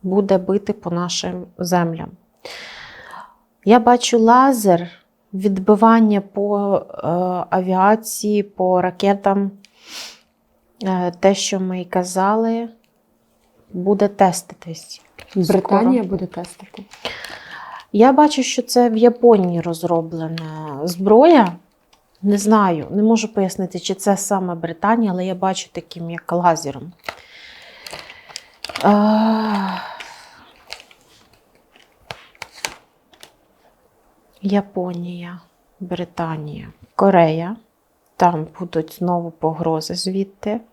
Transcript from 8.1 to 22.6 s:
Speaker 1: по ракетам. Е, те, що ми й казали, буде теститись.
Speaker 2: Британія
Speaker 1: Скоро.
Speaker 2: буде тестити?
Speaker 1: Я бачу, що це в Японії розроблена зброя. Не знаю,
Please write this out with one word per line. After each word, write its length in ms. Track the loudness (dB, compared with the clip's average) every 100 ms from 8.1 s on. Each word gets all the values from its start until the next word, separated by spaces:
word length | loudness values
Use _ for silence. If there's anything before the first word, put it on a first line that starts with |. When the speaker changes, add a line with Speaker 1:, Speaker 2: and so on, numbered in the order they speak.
| -8 -2 -2
Speaker 1:
по 380 | -2 -2 0 2
ракетам. 680 | 0 -2 0 0 0 0 -2 -8 _ _ -20 -16 -16 -20 _ _ _ _ _ _
Е, 280 | -4 -2 -2 0
те, 160 | 0 0
що 240 | -4 -4
ми 220 | -4 -6
й 40 | -4
казали, 840 | -4 -4 -2 0 2 0 -2 -6 _ _ _ _ _ _ _ _ _ _
буде 340 | -6 0 2 0
теститись. 920 | 4 2 2 -10 -20 -18 -18 -18 -20 _ -20 -8 -4
Speaker 2:
Британія 680 | 2 0 2 2 2 0
Speaker 1:
Скоро. 140 | -2 -6
Speaker 2:
буде 80 | -8
тестити? 580 | -10 -14 -16 -20 -20 -20 -14 -14 -14 -16 -18 -18 -18 -18 -20 -6
Speaker 1:
Я 220 | 4 6
бачу, 300 | 6 4 2
що 180 | -4 -4
це 280 | -2 2 2
в 80 | 4
Японії 640 | 4 6 4 6 4 -2
розроблена 1200 | -4 -6 -2 -2 -2 -8 -8 -8 -10 -12 -12 -8
зброя. 720 | -6 -4 4 6 8 6 4 -2 _ _ _ _ _ _
Не 160 | -2 0
знаю, 500 | 2 4